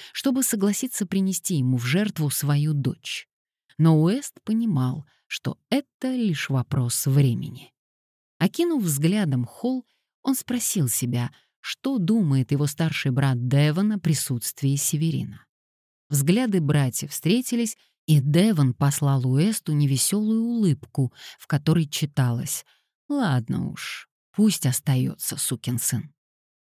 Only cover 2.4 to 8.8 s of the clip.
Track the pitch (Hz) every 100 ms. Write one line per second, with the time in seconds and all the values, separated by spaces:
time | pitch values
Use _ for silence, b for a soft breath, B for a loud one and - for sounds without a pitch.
2.4 | 143 143 151 147 131 - - - - _
3.4 | _ _ _ - 160 156 165 254 - -
4.4 | - 226 233 135 127 147 143 _ - -
5.4 | - - - 277 - - 262 254 214 151
6.4 | - 135 - 131 120 - 135 135 135 117
7.4 | - - - _ _ _ _ _ _ -
8.4 | 190 - 339 302